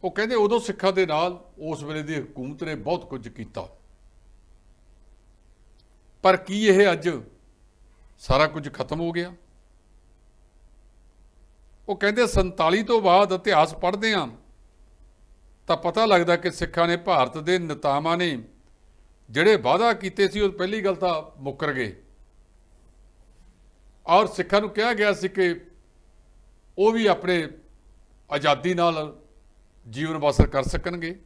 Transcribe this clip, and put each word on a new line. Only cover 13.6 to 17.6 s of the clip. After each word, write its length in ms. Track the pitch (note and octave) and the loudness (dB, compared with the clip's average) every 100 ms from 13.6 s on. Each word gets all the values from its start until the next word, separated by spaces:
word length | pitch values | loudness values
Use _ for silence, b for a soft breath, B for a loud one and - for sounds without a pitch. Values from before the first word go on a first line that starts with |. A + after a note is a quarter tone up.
| D#3+ D#3+ | 2 0
ਪੜ੍ਹਦੇ 380 | F#3 G3 A3 | -4 -2 -2
ਹਾਂ 140 | G#3 C3 A#2+ - - - _ - _ - _ - - - _ - | -2 -4 -10 -20 -20 -20 _ -20 _ -20 _ -20 -20 -20 _ -4
ਤਾਂ 100 | E3 | -2
ਪਤਾ 280 | E3+ E3+ A3 | -2 0 4
ਲੱਗਦਾ 300 | F#3 E3+ F3 | 4 4 0
ਕਿ 160 | F3+ | -2
ਸਿੱਖਾਂ 360 | E3 E3 E3+ E3+ | -6 -6 0 0
ਨੇ, 100 | F3 | 0
ਭਾਰਤ 400 | E3+ E3 D3+ D#3+ | 0 2 2 -2
ਦੇ 180 | D#3 | -2
ਨੇਤਾਵਾਂ 580 | F#3 | -2